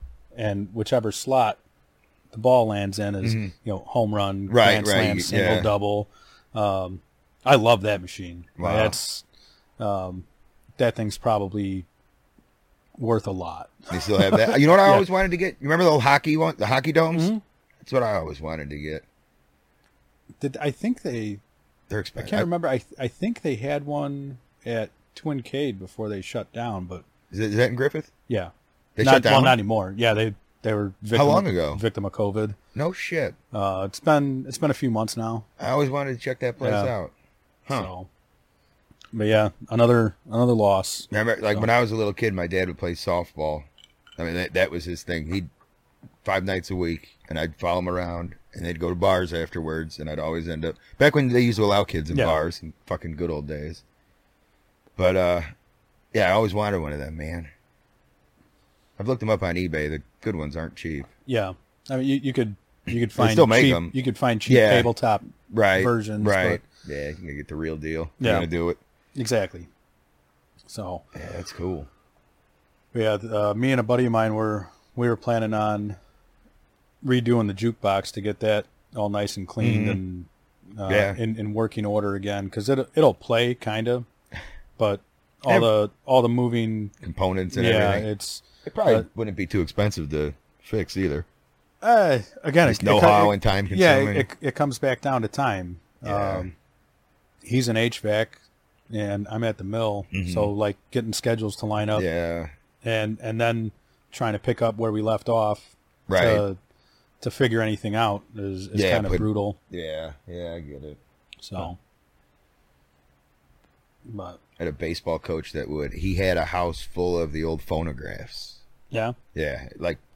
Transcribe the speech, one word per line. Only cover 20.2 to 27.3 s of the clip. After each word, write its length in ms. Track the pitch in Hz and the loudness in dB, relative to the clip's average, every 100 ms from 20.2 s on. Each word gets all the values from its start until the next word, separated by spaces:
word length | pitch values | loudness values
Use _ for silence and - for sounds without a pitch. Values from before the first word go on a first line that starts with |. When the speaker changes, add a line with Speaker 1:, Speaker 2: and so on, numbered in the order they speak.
| - - | -20 -8
Speaker 1:
Did, 160 | 143 135 | -8 -4
I 120 | 147 | -6
think 320 | - 220 247 | -4 -4 -4
they, 380 | 170 120 107 104 _ _ _ _ - | -6 -6 -6 -8 _ _ _ _ -10
Speaker 2:
They're 100 | 107 | -8
Speaker 1:
I 20 | |
Speaker 2:
expensive. 300 | 92 - - | -8 -10 -4
Speaker 1:
can't 100 | 208 | -2
remember. 260 | 175 175 170 | 0 -2 0
I, 120 | 131 - - | -2 -4 -8
I 100 | 123 | -8
think 340 | - 208 233 | -4 -4 -4
they 140 | 160 117 | -4 -4
had 280 | 135 147 | -4 -6
one 540 | 143 147 143 143 139 131 _ _ | -4 -6 -6 -8 -12 -16 _ _
at 260 | 120 113 104 _ _ - | -6 -6 -6 _ _ -10
Twincade 600 | 160 139 117 135 143 98 | -6 -6 -6 -4 -4 -4
before 300 | 92 - 107 | -10 -8 -6
they 120 | 101 | -6
shut 300 | 92 117 - | -8 -8 -8
down, 320 | 120 120 98 | -8 -6 -6
but 200 | 90 90 - _ _ | -8 -12 -16 _ _